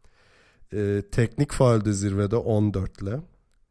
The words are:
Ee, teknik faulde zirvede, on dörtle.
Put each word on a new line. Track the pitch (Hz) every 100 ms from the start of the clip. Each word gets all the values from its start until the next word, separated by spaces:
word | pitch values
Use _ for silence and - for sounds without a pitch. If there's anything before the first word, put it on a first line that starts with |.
| _ _ _ _ _ _ -
Ee, | 101 101 101 98
teknik | - 113 - 143
faulde | - 127 113 104
zirvede, | 98 101 98 101 117
on | 101 107 104
dörtle. | 98 95 - 98 127 170 _ _ _ _